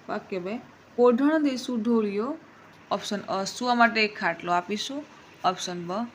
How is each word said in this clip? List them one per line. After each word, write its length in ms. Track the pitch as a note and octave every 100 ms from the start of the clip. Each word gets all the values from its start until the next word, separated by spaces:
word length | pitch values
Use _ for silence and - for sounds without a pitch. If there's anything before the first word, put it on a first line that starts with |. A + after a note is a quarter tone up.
વાક્ય 360 | - G#3 - F#3
બે, 140 | F3+ A#3+ - - - -
"ઓઢણ 440 | B3 A#3+ C#4+ D#4+
દેશું 340 | C#4+ B3+ A#3+ A#3+
ઢોળિયો". 520 | G#3+ A#3 G#3 G3 A#3+ D#4+ - - - - -
ઓપ્શન 300 | - - G3+
અ. 140 | - F#3+
"સૂવા 300 | G3 - B3
માટે 260 | A#3+ A#3 A3
એક 140 | G#3+ -
ખાટલો 360 | F#3 E3 F3
આપીશું". 480 | F3 F3 G#3 - C#4 D4 - - -
ઓપ્શન 360 | F3+ F3+ - F3
બ. 200 | E3+ F#3+ A#3+